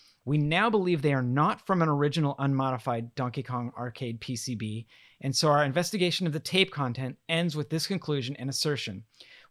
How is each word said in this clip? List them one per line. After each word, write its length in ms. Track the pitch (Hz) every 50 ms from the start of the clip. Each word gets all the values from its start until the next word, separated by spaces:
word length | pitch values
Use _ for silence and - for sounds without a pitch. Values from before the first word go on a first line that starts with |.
| _ _ _ _ -
We 120 | 123 147 151
now 320 | 147 147 165 180 214 233
believe 320 | 214 208 180 180 175 151
they 120 | 135 151 139
are 80 | 131
not 440 | 127 120 127 143 156 190 220 - -
from 160 | - 190 175
an 80 | 165 156
original 460 | 147 143 147 147 143 165 151 143 139 -
unmodified 760 | 139 139 139 131 135 135 131 120 - 135 120 117 117 117 -
Donkey 280 | - 131 123 113 143 120
Kong 280 | - 127 123 120 120 - -
arcade 420 | 120 123 117 - 135 120 117 113
P 160 | - - 127
C 200 | 113 - 127 123
B, 320 | 101 110 107 107 113 117 _ - - - - _ -
and 140 | - 135 131
so 140 | - - 151
our 140 | 147 147 151
investigation 640 | 135 127 175 175 - - 196 180 175 165 - 185 165
of 60 | 143
the 60 | 160
tape 320 | - - 175 190 190 190
content 460 | - 147 139 123 117 - 131 127 - - _ -
ends 260 | 165 165 175 175 143
with 140 | 151 143 -
this 180 | 156 160 - -
conclusion 480 | 196 175 - - 151 139 120 123 139 -
and 120 | 123 139
assertion. 540 | 135 - - 151 147 127 - 117 95 95 107 _ _ - - - - - - -